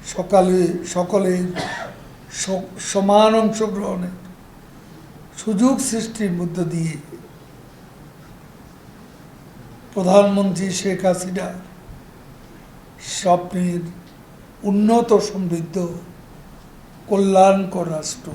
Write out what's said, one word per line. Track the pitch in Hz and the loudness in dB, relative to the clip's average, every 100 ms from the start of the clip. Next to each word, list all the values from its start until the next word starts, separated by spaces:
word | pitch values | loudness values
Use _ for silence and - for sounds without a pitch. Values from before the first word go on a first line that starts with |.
| - | -10
সকালে, | - 180 196 185 185 175 - - | -8 2 4 6 4 2 -2 -6
সকলের | 180 180 202 185 180 180 - - - - - - - - | -4 0 0 2 0 -2 -6 -8 -8 -12 -16 -20 -20 -16
স-, | - - 190 - - - | -10 -6 -6 -6 -12 -4
সমান | 202 196 208 220 | 0 4 6 6
অংশগ্রহণে | 220 220 - 214 196 202 185 180 - - - - - - - - - - - - - | 4 2 0 -4 -4 -6 -6 -8 -10 -18 -20 -20 -20 -20 -20 -20 -20 -20 -20 -20 -10
সুযোগ | - 196 247 269 | -4 2 2 2
সৃষ্টির | - 226 220 - 208 | -2 -4 -6 -6 -4
মধ্য | 175 175 165 | -2 -4 -4
দিয়ে | 160 165 165 147 - - - - - - - - - - - - - - - - - - - - - - - - - - - - - | -4 -2 -4 -6 -14 -20 -20 -20 -20 -20 -20 -20 -20 -20 -20 -20 -20 -20 -20 -20 -20 -20 -20 -20 -20 -20 -20 -20 -20 -20 -20 -20 -10
প্রধানমন্ত্রী | 208 180 202 202 196 196 170 190 | -2 4 6 6 2 0 -2 -4
শেখ | 180 196 185 | -4 -4 0
হাসিনা | 190 180 185 185 180 - - - - - - - - - - - - - - - | 0 0 -4 -6 -8 -12 -16 -20 -20 -20 -20 -20 -20 -20 -20 -20 -20 -20 -20 -20
স্বপ্নের | - - 185 175 - 185 180 175 165 - - - - - - - | -12 -4 2 2 0 -2 -2 -2 -6 -12 -20 -20 -20 -20 -20 -8
উন্নত, | 202 202 208 233 233 208 | -2 2 4 4 6 2
সমৃদ্ধ, | - 190 180 165 156 185 175 - - - - - - - - - - - - | 2 -4 -4 -4 -4 -6 -6 -8 -14 -20 -20 -20 -20 -20 -20 -20 -20 -20 -2
কল্যাণকর | 196 196 190 190 196 190 185 165 | 0 4 6 6 6 0 -4 -4
রাষ্ট্র। | 156 151 - - | -6 -8 -12 -14